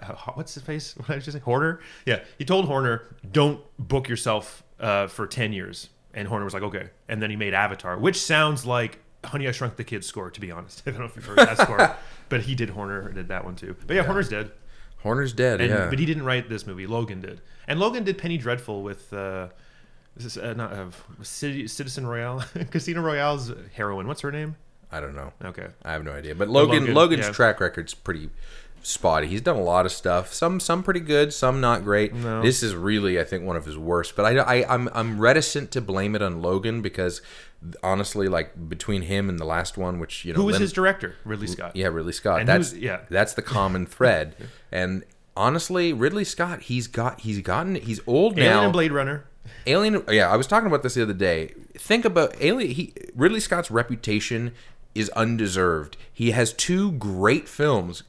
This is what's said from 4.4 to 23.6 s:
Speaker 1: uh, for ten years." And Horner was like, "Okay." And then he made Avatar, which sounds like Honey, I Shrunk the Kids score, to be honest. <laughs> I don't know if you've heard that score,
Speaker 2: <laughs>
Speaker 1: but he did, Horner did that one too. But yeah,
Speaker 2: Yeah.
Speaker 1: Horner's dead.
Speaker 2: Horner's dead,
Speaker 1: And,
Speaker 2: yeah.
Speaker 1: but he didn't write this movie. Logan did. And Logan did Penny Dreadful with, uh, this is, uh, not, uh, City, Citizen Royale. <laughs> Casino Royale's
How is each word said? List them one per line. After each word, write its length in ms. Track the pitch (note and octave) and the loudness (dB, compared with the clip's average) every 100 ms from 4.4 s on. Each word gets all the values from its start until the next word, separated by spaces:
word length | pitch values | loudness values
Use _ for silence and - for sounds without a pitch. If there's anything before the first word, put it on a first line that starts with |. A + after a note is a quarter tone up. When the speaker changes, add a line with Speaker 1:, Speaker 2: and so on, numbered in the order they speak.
| - - - - | -2 -18 -20 -6
Speaker 1:
uh, 280 | A2 G2+ G2 | 0 0 0
for 180 | - G2+ | -4 -6
ten 260 | - G#2+ | -2 -2
years." 380 | G2+ F#2+ F#2+ - _ _ | -4 -8 -12 -18 _ _
And 140 | A2 G2+ | -10 -6
Horner 180 | G#2+ G2 | -4 -4
was 80 | |
like, 80 | F#2+ | -6
"Okay." 280 | G#2 F#2 F#2 _ - | -6 -6 -10 _ -8
And 100 | A2 | -4
then 120 | G#2+ | -4
he 40 | G#2 | -4
made 200 | G2+ F#2+ | 0 2
Avatar, 420 | G#2 F#2+ F#2 F2+ | 2 0 -6 0
which 240 | D#3 F#3 | 0 0
sounds 460 | - D#3 D3+ C#3+ B2 | 2 4 4 2 0
like 320 | A#2+ A2+ - _ - | 0 0 -6 _ -18
Honey, 240 | - C#3+ C3+ | -10 -4 -4
I 40 | |
Shrunk 240 | B2 B2 - | -2 -6 -6
the 60 | |
Kids 220 | A2 G#2+ - | -8 -8 -8
score, 240 | G#2+ F#2 | -10 -12
to 100 | - | -10
be 120 | F#2+ | -10
honest. 320 | E2+ F2 - | -10 -14 -12
<laughs> 40 | C#3+ | -10
I 40 | |
don't 80 | B2+ | -8
know 60 | A#2 | -10
if 80 | - | -12
you've 100 | - | 0
heard 140 | - | 8
that 180 | A#3+ A2+ | 8 8
score, 380 | - G#2+ F3 - - | 2 6 4 4 -12
Speaker 2:
<laughs> 180 | - - | -16 -4
Speaker 1:
but 120 | B2 | -2
he 120 | A#2+ | -2
did, 160 | B2+ A2 | -2 -4
Horner 420 | G2 G2 G2 F#2+ | -4 -6 -6 -6
did 180 | F#2 F2 | -8 -6
that 140 | F#2 | -6
one 120 | F2+ F2+ | -8 -10
too. 200 | F#2+ F#2 - | -12 -12 -2
But 80 | C#4 | 0
yeah, 60 | |
Speaker 2:
Yeah. 40 | C3+ | 2
Speaker 1:
Horner's 240 | G3 - | 0 0
dead. 220 | G#2+ G#2+ - - - - - | -2 -6 -10 -18 -16 -16 -8
Speaker 2:
Horner's 340 | G2+ B2+ C3+ | -2 0 0
dead, 280 | A2+ B2+ G#2 | 2 2 4
Speaker 1:
And, 80 | A#2+ | 2
Speaker 2:
yeah. 180 | G#2+ F2+ | 2 2
Speaker 1:
but 100 | C3 | 0
he 60 | D#3+ | 0
didn't 200 | D#3 C3 | 0 0
write 240 | B2+ A2 | -2 -2
this 160 | A2 G#2+ | -8 -8
movie. 220 | F#2 F#2+ | -10 -6
Logan 340 | A#2 A2 F#2+ | -4 -4 -8
did. 180 | F#2+ - - - - | -12 -14 -18 -18 -6
And 120 | D3+ | 0
Logan 240 | G#3+ A#3+ | 0 0
did 140 | G3 F#3+ | -2 -2
Penny 200 | F3 E3+ | -2 -2
Dreadful 420 | A#2+ B2+ B2+ G2+ | -2 -4 -4 -8
with, 320 | G2+ G2 - | -6 -10 -10
uh, 360 | G2+ G2 F#2+ F2+ - - - - - _ - | -8 -6 -6 -10 -14 -20 -20 -20 -20 _ -16
this 100 | A#2+ | -14
is, 120 | - | -10
uh, 140 | A#2 | -8
not, 180 | A2+ A2 | -6 -8
uh, 120 | G2+ F2+ F2 - - | -8 -12 -14 -20 -18
City, 460 | A2 - C#3+ C#3 A2 | -14 -8 -6 -6 -8
Citizen 400 | - C3 C3+ B2 | -8 -10 -8 -6
Royale. 360 | A#2 A#2+ B2+ B2 F3 | -6 -6 -6 -8 -8
<laughs> 140 | B2+ | -4
Casino 300 | E3 F3 E3+ | -4 -2 -2
Royale's 500 | D#3+ D3 D3 C#3+ A#2+ - | 0 0 0 0 -4 -12